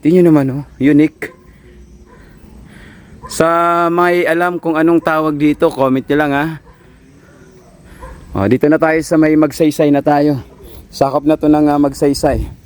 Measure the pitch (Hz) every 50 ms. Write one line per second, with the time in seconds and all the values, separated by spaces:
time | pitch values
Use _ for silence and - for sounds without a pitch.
0 | - 151 175 185 175 170 156 147 139 131 127 143 143 - - - 127 143 151 143
1 | 156 147 _ _ - - - - _ - - - - - - - - - - -
2 | - - - - - - - - - - - - - - - - - - - -
3 | - - - - - - - - 160 165 170 170 170 170 170 170 175 170 170 175
4 | 175 175 175 175 170 - 165 170 175 180 180 165 - 165 160 156 160 165 170 165
5 | - 165 160 156 156 156 151 143 147 151 147 - 165 165 - 127 135 135 131 135
6 | 131 - 147 147 151 143 139 139 147 160 160 143 _ - - _ - - - _
7 | - - - - - - - - - - - - - - - - - - - -
8 | - - - - - - - 98 98 101 123 131 - 147 156 160 165 160 160 165
9 | 151 - 170 156 156 156 156 156 156 143 - - 170 151 147 - 156 147 143 139
10 | 135 151 147 147 147 151 143 123 - - - - - - - - - - - -
11 | 139 135 131 147 143 151 156 151 - 151 151 151 151 147 147 143 147 143 139 -
12 | 160 139 143 - - 147 127 113 - - - - _